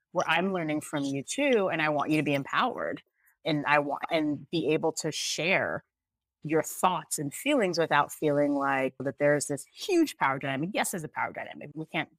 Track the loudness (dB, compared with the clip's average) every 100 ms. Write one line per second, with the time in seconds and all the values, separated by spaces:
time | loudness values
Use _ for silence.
0 | _ -4 0 2 2 0 0 -2 -2 -4
1 | -2 -4 -4 0 2 4 2 0 0 0
2 | 2 2 2 0 0 0 0 -2 -6 -6
3 | -12 _ _ _ -2 0 4 2 2 -4
4 | -2 0 0 -4 -2 -2 2 2 0 -2
5 | -4 -4 -4 -2 0 2 0 -4 -8 _
6 | _ _ _ _ 0 0 0 2 2 2
7 | -4 -6 -6 -4 0 2 2 2 2 4
8 | 2 0 0 2 2 2 0 0 0 -2
9 | -6 0 2 2 0 -6 -8 -12 0 2
10 | 2 2 0 0 -2 -4 -2 -2 -2 -4
11 | -6 -6 -6 -6 -12 -12 -14 -12 -6 -6
12 | -6